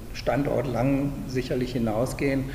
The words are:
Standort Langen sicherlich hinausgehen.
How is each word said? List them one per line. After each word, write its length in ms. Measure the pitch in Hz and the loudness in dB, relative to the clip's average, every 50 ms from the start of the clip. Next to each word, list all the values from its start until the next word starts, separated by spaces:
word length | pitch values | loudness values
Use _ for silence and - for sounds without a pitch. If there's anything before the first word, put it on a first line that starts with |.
| - - - | -10 -10 -10
Standort 540 | - - 151 120 135 143 - 117 117 120 | -4 0 0 2 2 2 2 0 0 0
Langen 440 | 139 120 110 123 139 139 135 143 139 143 - - | 0 0 2 2 4 2 2 2 0 -2 -4 -6
sicherlich 460 | - 127 131 123 - 123 123 127 123 127 | -2 -2 -2 0 0 0 0 0 0 0
hinausgehen. 720 | 127 113 110 104 110 127 131 - - 151 139 135 139 131 - - | 0 0 2 2 2 0 0 0 0 0 2 2 0 0 -2 -6